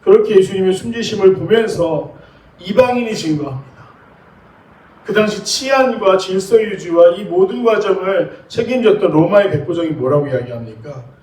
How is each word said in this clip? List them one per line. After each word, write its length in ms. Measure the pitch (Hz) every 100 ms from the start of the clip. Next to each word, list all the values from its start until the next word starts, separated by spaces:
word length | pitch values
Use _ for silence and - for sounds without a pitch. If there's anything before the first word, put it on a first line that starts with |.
그렇게 340 | - 214 214 202
예수님의 360 | - 190 185
숨지심을 600 | 190 233 233 214 208 190 180
보면서 760 | 160 220 214 147 170 156 - - - _ _ _
이방인이 560 | 180 208 254 247 226 -
증거합니다. 560 | 160 151 139 131 - - - - - _ _ _ _ _ _ - _ - -
그 80 |
당시 300 | 208 214 196
치안과 760 | - - 262 269 254 214 196 190
질서 440 | 190 190 190 226
유지와 540 | 214 185 165 165 170 175
이 80 |
모든 400 | 202 175 190 240
과정을 800 | 233 208 196 185 185 190 - - -
책임졌던 640 | - 220 247 220 - 180
로마의 380 | 151 175 202 196
백부장이 380 | 156 - 170 165
뭐라고 360 | 143 127 147 135
이야기합니까? 760 | 127 120 117 113 110 131 131 120 -